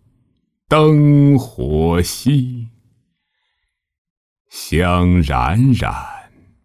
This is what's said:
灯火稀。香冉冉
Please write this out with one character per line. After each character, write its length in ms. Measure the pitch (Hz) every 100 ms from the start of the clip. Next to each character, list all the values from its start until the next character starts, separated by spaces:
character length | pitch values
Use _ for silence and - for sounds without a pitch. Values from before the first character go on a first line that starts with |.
| _ _ _ _ _ _ -
灯 680 | 151 156 151 147 143 143 135
火 640 | 117 - 64 76 82 87
稀。 680 | 90 - 135 143 127 123 117 _ _ _ _ _ _ _ _ _ _ _ _ _ _ _ _ _ _
香 760 | - - 80 90 90 90 90
冉 520 | 71 65 64 104 135
冉 200 | 117 52 - - - - _ _ _